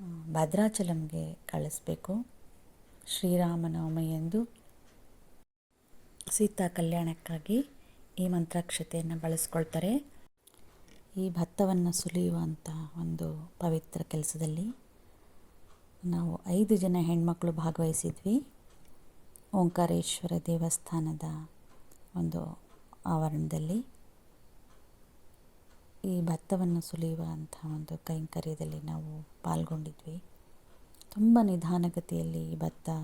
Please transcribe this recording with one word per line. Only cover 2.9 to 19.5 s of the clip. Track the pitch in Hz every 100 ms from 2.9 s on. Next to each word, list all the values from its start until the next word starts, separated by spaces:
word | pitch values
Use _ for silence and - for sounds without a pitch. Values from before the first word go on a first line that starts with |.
| - -
ಶ್ರೀರಾಮನವಮಿಯಂದು | - 185 180 175 170 165 160 160 160 160 160 160 208 233 - - - - - - - - - - _ _ _ _ - - - -
ಸೀತಾ | - 208 208 180
ಕಲ್ಯಾಣಕ್ಕಾಗಿ | 180 165 170 165 165 - 165 151 220 285 - - - - -
ಈ | 185
ಮಂತ್ರಾಕ್ಷತೆಯನ್ನ | 180 170 175 175 - 165 165 160 165
ಬಳಸ್ಕೊಳ್ತಾರೆ. | 160 160 - 165 160 160 175 262 - - - _ - - - - - - - 190
ಈ | 190
ಭತ್ತವನ್ನ | 175 165 - 196 185 175
ಸುಲಿಯುವಂಥ | 170 180 170 175 170 165 156 - 160 156 165
ಒಂದು | 165 160 165 156 165 -
ಪವಿತ್ರ | 175 160 - -
ಕೆಲಸದಲ್ಲಿ | 160 160 151 156 160 156 208 247 - - - - - - - - - - - - 180
ನಾವು | 170 170 170 -
ಐದು | 180 214 214
ಜನ | 185 180
ಹೆಣ್ಮಕ್ಳು | 165 170 170 170 175
ಭಾಗವಹಿಸಿದ್ವಿ. | 160 160 160 165 156 170 160 190 240 294 - - - - - - - - - -